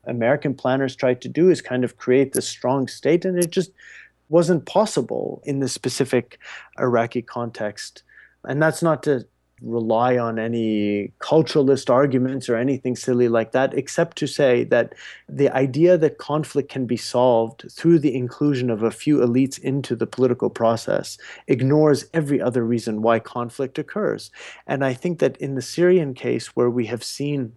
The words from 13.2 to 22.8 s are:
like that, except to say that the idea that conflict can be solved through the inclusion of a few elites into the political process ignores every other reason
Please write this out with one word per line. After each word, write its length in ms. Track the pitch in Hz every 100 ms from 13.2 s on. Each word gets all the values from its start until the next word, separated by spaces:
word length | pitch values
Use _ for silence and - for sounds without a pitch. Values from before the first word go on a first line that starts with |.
| 120
like 240 | 117 113
that, 220 | 131 135 127
except 400 | 127 - 170 -
to 100 | 143
say 360 | - 139 123
that 320 | 117 120 113 - - - -
the 220 | 139 139
idea 480 | 131 135 127 170 180
that 200 | 151 -
conflict 540 | - 147 147 143 131
can 140 | 135 123
be 100 | 123
solved 680 | - 123 127 117 113 - -
through 300 | - 165 170
the 160 | 143 127
inclusion 540 | 123 - 147 135 123
of 140 | 110
a 80 | 113
few 260 | - - 147
elites 420 | 120 120 135 -
into 360 | 135 139 127 117
the 120 | 110
political 420 | - 127 120 110
process 680 | - 113 113 - 98 - - - - -
ignores 580 | 127 131 151 156 139 -
every 280 | 165 143 143
other 220 | 123 123
reason 380 | 117 120